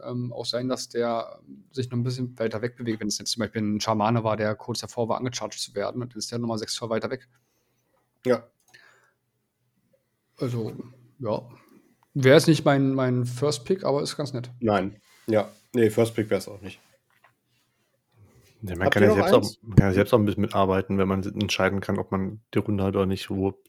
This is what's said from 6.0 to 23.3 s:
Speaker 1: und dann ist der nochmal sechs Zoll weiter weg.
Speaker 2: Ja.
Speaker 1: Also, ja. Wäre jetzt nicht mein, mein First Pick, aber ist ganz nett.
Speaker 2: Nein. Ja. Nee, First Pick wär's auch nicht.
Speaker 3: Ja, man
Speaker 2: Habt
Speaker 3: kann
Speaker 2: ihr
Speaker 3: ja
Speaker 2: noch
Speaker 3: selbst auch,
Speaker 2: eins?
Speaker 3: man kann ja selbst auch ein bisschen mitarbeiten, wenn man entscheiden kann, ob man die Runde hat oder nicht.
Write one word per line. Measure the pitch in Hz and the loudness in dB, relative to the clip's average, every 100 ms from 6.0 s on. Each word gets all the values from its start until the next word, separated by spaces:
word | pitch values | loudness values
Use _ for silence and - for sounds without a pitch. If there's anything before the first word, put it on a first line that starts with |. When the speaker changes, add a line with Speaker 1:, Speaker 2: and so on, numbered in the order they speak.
Speaker 1:
und | 120 | -8
dann | 107 | -10
ist | - | -8
der | 120 | -6
nochmal | 117 113 | -4 -4
sechs | 110 | -6
Zoll | - 113 | -6 -4
weiter | 113 110 | -2 -4
weg. | 131 - _ _ _ _ _ _ _ _ _ 127 | -8 -12 _ _ _ _ _ _ _ _ _ -2
Speaker 2:
Ja. | 117 - _ _ - _ _ _ _ _ _ _ _ _ _ _ _ _ _ _ - | -2 -2 _ _ -20 _ _ _ _ _ _ _ _ _ _ _ _ _ _ _ -8
Speaker 1:
Also, | 131 120 107 - - - _ - | -6 -4 -6 -10 -16 -20 _ -10
ja. | 104 107 - - _ - _ _ _ | -4 -4 -6 -20 _ -20 _ _ _
Wäre | 147 131 151 | 2 8 8
jetzt | 156 | 8
nicht | 151 | 4
mein, | 156 139 135 | 4 2 2
mein | 135 127 123 | 2 0 0
First | 123 - 147 131 - | -2 -2 -2 -2 -2
Pick, | 190 | -2
aber | 135 139 | 0 -2
ist | 156 - | -2 -6
ganz | 143 | -8
nett. | 123 117 - | -8 -10 -4
Speaker 2:
Nein. | 110 101 95 104 _ _ - | 2 2 0 -6 _ _ -2
Ja. | 107 98 - _ | 0 0 -6 _
Nee, | 123 113 | 2 4
First | 107 113 - | 4 2 0
Pick | 107 | 0
wär's | 98 95 | -2 -4
auch | 101 | -14
nicht. | 95 - _ _ _ _ _ _ _ _ _ _ _ _ _ _ - _ _ _ | -16 -18 _ _ _ _ _ _ _ _ _ _ _ _ _ _ -20 _ _ _
Speaker 3:
Ja, | 107 | -10
man | 87 95 | -2 2
Speaker 2:
Habt | |
Speaker 3:
kann | - | 6
Speaker 2:
ihr | 104 | 6
Speaker 3:
ja | |
Speaker 2:
noch | 104 - | 6 6
Speaker 3:
selbst | |
auch, | - | 4
Speaker 2:
eins? | 98 - | 4 -6
Speaker 3:
man | - 95 | 0 4
kann | 98 | 6
ja | |
selbst | 92 101 | 6 4
auch | 120 | 4
ein | |
bisschen | 104 90 | 2 0
mitarbeiten, | 101 101 95 95 95 98 | 0 2 2 2 0 0
wenn | 95 | 2
man | 95 | 0
entscheiden | 92 - 101 - 95 98 | -2 -4 -2 0 0 0
kann, | - 98 | -2 -4
ob | 92 | -2
man | 98 95 107 _ | -4 -4 -8 _
die | - | -4
Runde | 104 98 | 0 0
hat | 98 98 | 0 0
oder | 95 | 0
nicht. | 95 - | -2 -4